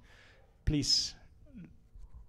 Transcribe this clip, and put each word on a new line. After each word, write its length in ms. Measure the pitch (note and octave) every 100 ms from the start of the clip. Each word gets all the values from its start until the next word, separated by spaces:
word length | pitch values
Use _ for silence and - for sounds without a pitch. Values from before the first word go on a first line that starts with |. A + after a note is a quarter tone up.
| - - - - - - -
Please, 500 | D3+ - - - - - - - B3 D#3+ - - - - -